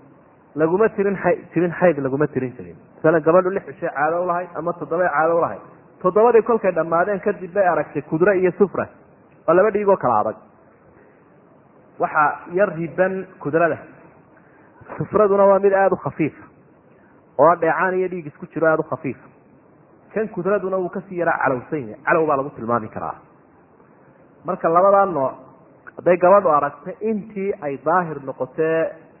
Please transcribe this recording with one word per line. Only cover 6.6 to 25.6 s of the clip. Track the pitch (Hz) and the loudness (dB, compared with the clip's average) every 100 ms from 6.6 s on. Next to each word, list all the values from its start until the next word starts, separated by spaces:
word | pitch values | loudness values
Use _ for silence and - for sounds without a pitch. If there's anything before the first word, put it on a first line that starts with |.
| 196 | 0
dhammaadeen | 165 165 165 185 196 | -2 0 0 0 -2
kadib | 214 170 175 | -4 -6 -4
bay | 190 180 | 0 2
aragtay | 156 147 160 | 0 -2 -6
kudra | - 160 190 185 | -4 0 2 2
iyo | 185 - | 0 2
sufra. | 202 - 104 - - _ _ _ - | 0 0 -8 -10 -20 _ _ _ 2
Waa | 175 | 4
laba | 214 | 4
dhiig | 208 202 | 2 2
oo | 185 | 2
kala | 131 110 | 2 2
adag. | 104 101 - _ _ _ _ - _ _ _ _ _ _ _ _ _ - | 0 -6 -14 _ _ _ _ -20 _ _ _ _ _ _ _ _ _ -6
Waxa | 170 160 147 - - | -2 0 0 -2 -6
yar | 175 202 165 | -2 -2 -2
riban | 165 - 185 190 180 - | -6 -2 -2 -2 -10 -12
kudrada. | 143 151 170 127 - - - - _ - _ _ _ - - - | -4 0 0 -2 -10 -20 -20 -20 _ -20 _ _ _ -20 -14 -10
Sufraduna | 156 196 214 202 196 | -2 0 2 4 4
waa | 190 | 4
mid | 196 | 2
aad | 190 190 | 2 2
u | 180 | 0
khafiif | - - 151 - | -4 -6 -6 -6
ah, | - _ _ _ _ _ _ _ _ - | -20 _ _ _ _ _ _ _ _ 2
oo | 151 175 | 4 4
dheecaan | 165 156 185 | 0 0 0
iyo | 185 185 | -2 -4
dhiig | 180 147 | -6 -12
isku | - 180 | -14 -12
jiro | 156 160 | -2 0
aad | 160 | 0
u | |
khafiif. | 156 - 135 113 - _ _ _ _ _ _ _ _ | -2 -8 -8 -10 -16 _ _ _ _ _ _ _ _
Kan | - 220 | -8 -6
kudraduna | 185 170 202 185 190 | -6 -2 -2 -2 -4
wuu | 180 | -4
ka | 202 - | -8 -10
sii | 175 | -4
yaraa | 165 147 | -2 0
calowsan | 131 127 117 156 113 | -2 -2 -4 -8 -8
yahay. | 107 - | -8 -2
Calow | 160 156 | 0 2
baa | 139 | -2
lagu | 139 | -4
tilmaami | - 113 117 107 | -8 -4 -4 -4
karaa. | - 82 - - _ _ _ _ _ _ _ _ _ _ _ - | -10 -10 -10 -18 _ _ _ _ _ _ _ _ _ _ _ -8
Marka | 180 170 | -4 0
labadaa | 170 196 196 190 | 4 6 4 4
nooc, | 151 131 - - - | 0 -4 -6 -18 -20